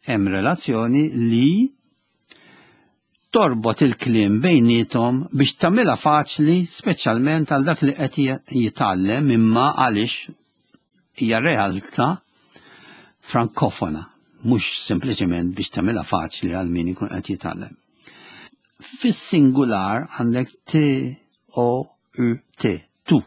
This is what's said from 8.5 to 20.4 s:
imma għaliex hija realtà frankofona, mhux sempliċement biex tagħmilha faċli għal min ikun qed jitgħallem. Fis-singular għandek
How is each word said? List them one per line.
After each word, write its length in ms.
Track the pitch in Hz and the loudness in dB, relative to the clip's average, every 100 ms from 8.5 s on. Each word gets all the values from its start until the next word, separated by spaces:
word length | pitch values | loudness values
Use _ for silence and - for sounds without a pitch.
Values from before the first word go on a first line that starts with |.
| 131 113 - 117 92 95 117 147 117 | -2 -2 0 -2 0 0 0 2 2
imma 320 | 113 113 135 147 | 4 4 2 2
għaliex 560 | 127 104 113 - - - _ _ _ _ _ _ _ - | 0 0 -2 -4 -12 -20 _ _ _ _ _ _ _ -6
hija 240 | 113 113 | -2 0
realtà 640 | 139 135 101 95 - - 123 185 _ _ _ - - - - - - _ | 0 0 0 -4 -8 -2 -2 -2 _ _ _ -20 -20 -20 -20 -20 -20 _
frankofona, 840 | - - 117 - 123 - 87 78 85 _ _ _ | -4 -2 -2 0 -2 -2 -6 -6 -10 _ _ _
mhux 300 | 113 120 - - - | 0 0 0 -4 -4
sempliċement 680 | 95 131 104 92 85 87 | -2 -2 -2 -2 -2 -4
biex 220 | 92 - - | -4 -8 -2
tagħmilha 300 | 90 113 78 | -2 -2 -4
faċli 480 | 92 80 - 90 87 | -4 -4 -6 -6 -4
għal 180 | 90 | -4
min 160 | 87 85 92 | -4 -4 -6
ikun 160 | 101 | -6
qed 220 | 90 - 98 | -8 -8 -8
jitgħallem. 400 | 85 - - - _ _ - - - - - _ _ _ | -8 -10 -14 -18 _ _ -20 -20 -20 -20 -20 _ _ _
Fis-singular 1300 | - 254 247 - - 180 139 131 131 104 95 110 - | -20 -6 -2 -2 0 4 4 4 0 0 -2 -4 -6
għandek 460 | - 117 120 | -4 -2 -2